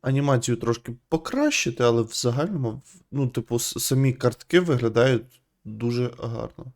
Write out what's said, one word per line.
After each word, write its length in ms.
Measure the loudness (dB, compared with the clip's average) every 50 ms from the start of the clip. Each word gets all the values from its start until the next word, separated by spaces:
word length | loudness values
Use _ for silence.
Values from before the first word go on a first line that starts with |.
Анімацію 560 | 0 0 0 2 2 4 2 2 2 0 -2
трошки 360 | -2 0 -2 -2 -2 _ -14 -14 -14 _ _
покращити, 720 | -4 -4 -2 -4 -2 0 0 0 0 0 -2 -2 -2 2 2
але 180 | 4 4 4
в 120 | 0 -2 -4
загальному, 580 | -2 -2 -2 0 0 -2 -2 -2 -4 -4 -4
в-, 300 | -6 -8 -16 -20 -20 -20 _ _
ну, 160 | -4 -2 -2
типу, 320 | -2 -2 -6 -6 _ -4 -2
с-, 200 | -2 -4 -6 -6
самі 340 | -2 0 2 2 2 2 0
картки 460 | 2 0 -2 -2 _ -8 _ 2 2
виглядають 840 | 4 4 0 2 0 2 4 4 4 4 4 2 -2 -6 _ _ _ _ _ _ _
дуже 420 | -16 -10 -4 -4 -2 -2 -2 -4 -4 -6 -8
гарно. 540 | -10 -8 -8 -8 -10 -10 -10 -14 -18 -18 -18